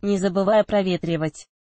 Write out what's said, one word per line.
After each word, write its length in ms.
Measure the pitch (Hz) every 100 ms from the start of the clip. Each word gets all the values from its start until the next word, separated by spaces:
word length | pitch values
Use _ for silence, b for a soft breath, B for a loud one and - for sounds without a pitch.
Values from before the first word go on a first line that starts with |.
не 160 | 202 196
забывая 480 | 190 185 196 214 202
проветривать. 840 | 208 185 170 170 165 156 - - _